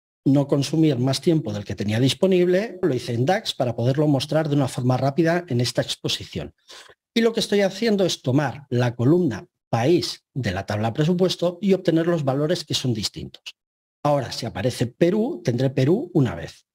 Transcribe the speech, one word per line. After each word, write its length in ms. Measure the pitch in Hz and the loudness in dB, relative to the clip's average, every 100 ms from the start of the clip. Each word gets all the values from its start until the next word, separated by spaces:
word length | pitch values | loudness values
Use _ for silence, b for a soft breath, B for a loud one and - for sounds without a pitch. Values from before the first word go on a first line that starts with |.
| _ _ | _ _
no 240 | 147 143 139 | 2 2 2
consumir 520 | 143 135 160 156 120 | 0 0 2 2 2
más 200 | 131 135 | 0 0
tiempo 320 | 180 160 156 | 2 2 0
del 140 | 104 101 | -8 -8
que 80 | |
tenía 260 | 101 104 113 | -6 -2 2
disponible, 800 | 135 - 190 180 180 180 233 - | 2 2 2 2 2 2 -2 -2
lo 100 | 175 | -2
hice 220 | 123 - 117 | -2 -2 -2
en 100 | 135 | 0
dax 300 | 214 - - | 0 -2 -4
para 200 | 120 - | -2 0
poderlo 300 | 120 139 151 | 0 2 2
mostrar 440 | 135 - 151 156 | 2 0 -2 0
de 60 | 143 | 0
una 120 | 127 | 0
forma 300 | - 123 127 | 0 0 0
rápida 480 | 139 156 165 170 175 | 0 2 2 0 0
en 140 | 120 | -2
esta 200 | 120 - | 0 -2
exposición. 720 | 127 - - - 95 85 71 - B B B _ _ 226 | -4 -4 -6 -6 -8 -10 -10 -14 B B B _ _ 0
Y 60 | |
lo 120 | 226 | 0
que 60 | 220 | 0
estoy 220 | - 202 | 0 2
haciendo 440 | 190 196 233 202 170 | 2 0 0 2 0
es 160 | - | 0
tomar 460 | 131 135 139 123 - | 0 0 0 -4 -4
la 260 | 123 123 117 | 0 0 2
columna 520 | 120 180 160 95 - _ _ | 4 4 2 -2 -10 _ _
país 520 | 117 131 175 - - _ 135 | 0 2 2 0 -8 _ -8
de 160 | 107 | -6
la 160 | 90 98 | -6 -4
tabla 260 | 104 110 | -2 -2
presupuesto 640 | 113 151 180 180 - 175 175 | 0 0 2 0 0 -4 -2
y 140 | 202 | 0
obtener 320 | 185 180 160 165 | 2 2 2 2
los 180 | 170 | 0
valores 400 | 131 139 151 170 | 0 0 0 -2
que 120 | - 135 | -4 -4
son 180 | 131 | -2
distintos. 480 | 107 - 76 65 - - - _ _ _ _ | -2 -4 -8 -14 -16 -20 -20 _ _ _ _
Ahora, 280 | 147 143 113 | 0 0 -2
si 140 | - 113 | -6 -8
aparece 400 | - 120 - 120 | -4 -2 -2 -4
Perú, 560 | - 170 214 240 - | 2 2 2 -2 -2
tendré 280 | - 120 131 | -2 0 0
Perú 400 | 131 131 208 349 | 2 2 2 2
una 220 | 160 117 85 | 2 2 0
vez. 320 | 78 - _ | -10 -16 _